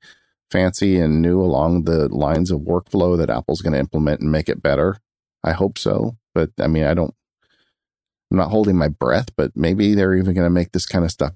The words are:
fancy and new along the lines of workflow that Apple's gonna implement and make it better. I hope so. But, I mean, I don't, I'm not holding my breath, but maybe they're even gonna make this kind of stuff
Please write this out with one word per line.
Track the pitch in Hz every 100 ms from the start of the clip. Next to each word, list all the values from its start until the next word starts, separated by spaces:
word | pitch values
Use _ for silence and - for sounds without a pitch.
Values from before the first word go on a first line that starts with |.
| - - _ _ -
fancy | 90 92 - 101 92
and | 78 78
new | 85 92
along | 90 67 80 87 82
the | 82 71
lines | 67 73 80 90
of | 80
workflow | 71 87 - 98 90 85
that | 80
Apple's | 57 - 78
gonna | 92 69
implement | 69 80 76 76
and | 78
make | 78 -
it | -
better. | 73 69 90 101 _ _ _ _
I | -
hope | 85 98 -
so. | - - 113 123 _ 82
But, | 78 -
I | -
mean, | 80
I | 76
don't, | 87 78 - _ _ _ _ _ _ _ _ _ _ -
I'm | 95
not | 82
holding | 110 101 90
my | 78
breath, | 73 62 76 123 -
but | 71 57
maybe | 82 95 104 101
they're | 95 92
even | 92 90
gonna | 87
make | 90 87
this | 87 -
kind | 92 82
of |
stuff | - 73